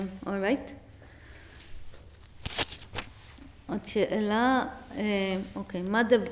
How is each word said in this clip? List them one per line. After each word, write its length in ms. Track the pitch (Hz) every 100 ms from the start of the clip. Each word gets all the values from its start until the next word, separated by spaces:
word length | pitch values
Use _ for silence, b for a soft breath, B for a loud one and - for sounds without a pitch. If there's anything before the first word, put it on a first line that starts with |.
| 190 190 -
אולרייט. 340 | 196 196 277 - - - B B B B B B B B B - - - - - - - - - - - - - B B B B - -
עוד 100 | 208 -
שאלה, 800 | 220 180 214 208 214 247 262 - - - -
אה, 60 | 214 202 190 190 190 202
אוקיי, 260 | 202 180
מה 220 | 185 214
דב-, 240 | 233 240 190